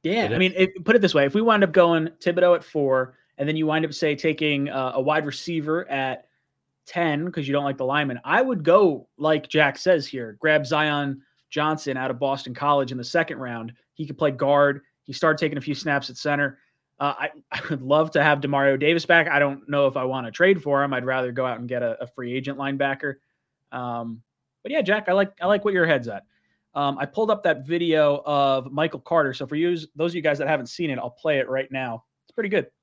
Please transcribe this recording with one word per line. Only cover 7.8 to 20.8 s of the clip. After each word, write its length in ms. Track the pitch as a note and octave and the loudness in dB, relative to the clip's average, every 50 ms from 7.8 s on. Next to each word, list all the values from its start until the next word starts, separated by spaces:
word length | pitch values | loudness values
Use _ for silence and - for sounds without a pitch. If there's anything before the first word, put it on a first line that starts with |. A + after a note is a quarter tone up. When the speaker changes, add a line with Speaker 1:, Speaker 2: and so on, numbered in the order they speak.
| C3 | -2
Speaker 1:
lineman, 360 | B2+ C#3 D3+ D3 C3+ B2+ A#2+ - | 0 0 0 0 -2 -4 -6 -4
I 160 | C#3 E3 A3+ | 0 2 2
would 200 | C4 C4 B3 F3+ | 2 2 -2 0
go, 460 | D3 E3+ F3 G#3 G#3 F3 C#3+ A#2+ - _ _ | 4 6 6 8 6 4 2 -2 -10 _ _
like 320 | - C#3+ D#3 D#3 D3+ D3 - | -2 0 2 2 2 -2 -2
Jack 300 | - D#3 D3+ C#3 C3+ - | 2 2 2 2 2 0
says 280 | - F#3 F3+ D#3 C3+ | 2 2 2 2 0
here, 300 | - - B2+ A#2 A2+ G2+ _ | -6 -10 -10 -10 -10 -10 _
grab 260 | - D#3 D3+ D3+ C#3+ | 2 2 2 2 2
Zion 560 | B2 D#3 D3+ D3+ D3+ D3 D3 C#3+ C#3 C3+ C3+ _ _ _ _ _ _ | 0 0 0 0 0 0 -2 -2 -4 -6 -8 _ _ _ _ _ _
Johnson 460 | - D3 D3+ D#3 D#3 D#3 - C#3+ C3 | -4 -2 0 0 -2 -2 -4 -6 -4
out 140 | C3 B2+ C3 | -4 -4 -4
of 80 | C3 A#2+ | -2 -2
Boston 340 | C#3+ C3+ C#3 C3 - B2+ A#2+ | -2 -2 -2 -4 -6 -12 -8
College 380 | - C#3+ D3 C#3+ C#3+ C3+ B2 | -2 0 2 2 2 2 -2
in 60 | C3 B2 | -6 -10
the 60 | A#2+ | -8
second 340 | - - E3+ E3 - D3 A#2 | -2 -2 -2 -2 -2 -6 -10
round. 340 | C3 B2 A#2+ A2+ A2+ A#2 B2 _ _ _ _ | -10 -10 -8 -10 -10 -12 -16 _ _ _ _
He 120 | - D#3+ | -12 -12
could 120 | C#3 C#3+ - | -12 -4 -2
play 120 | D#3+ D3 | -2 -2
guard. 520 | C3+ B2+ D3 C#3 C#3+ C#3+ C#3+ C#3+ C#3 C#3 _ _ _ _ | 0 0 0 2 4 6 4 4 2 -4 _ _ _ _
He 100 | _ - | _ -16
started 260 | C3 - - D#3+ D3+ D3+ | -6 0 0 0 2 2
taking 200 | E3+ D3+ C#3+ C#3 | -2 -4 -4 -6
a 20 | |
few 120 | B2 D3+ C#3+ | -6 -6 -8
snaps 340 | - - D#3+ C#3+ C#3 C3+ - | -6 -2 -2 -2 -2 -4 -6
at 60 | B2 | -14
center. 420 | - - D3 C#3+ C#3+ C#3+ C#3 C#3 _ _ _ _ _ _ _ _ _ | -6 -4 -2 0 0 -2 -2 -4 _ _ _ _ _ _ _ _ _
Uh, 140 | C#3 C#3+ - - | -4 -4 -4 -4
I, 120 | C#3+ - - - | -8 -8 -8 -14
<laughs> 120 | _ _ | _ _
I 80 | - - - - | -12 -10 -6 -6
would 120 | D#3 C3 | -8 -6
love 280 | C3 C3 C#3+ D3+ D#3+ D#3 | 0 2 2 2 2 2
to 100 | - D3+ | 0 2
have 180 | D3 D3+ D3 C#3+ | 4 4 2 2
Demario 380 | C#3 C#3+ C#3+ C#3 C#3 C#3 C3+ C3+ | 0 -2 0 2 2 2 2 4
Davis 280 | C#3+ D#3 E3+ E3+ - | 2 2 2 0 4
back. 220 | - E3+ E3+ D#3 E3 | 4 4 4 4 4
I 100 | D3 C#3+ | 2 2
don't 300 | C#3+ C#3 C#3 C#3 - - | 2 2 0 -6 -8 -4
know 180 | D3 C#3+ C#3+ | 0 2 2
if 100 | C3+ C3+ | 2 0
I 80 | C#3 C3 | -2 -4
wanna 260 | C3 C3 C3 B2 A2+ | -2 -4 -4 -6 -8
trade 320 | G#2+ - F3 F#3+ G3 E3+ | 0 2 4 4 4 2
for 200 | C#3 D3 C#3+ C#3 | 2 0 0 2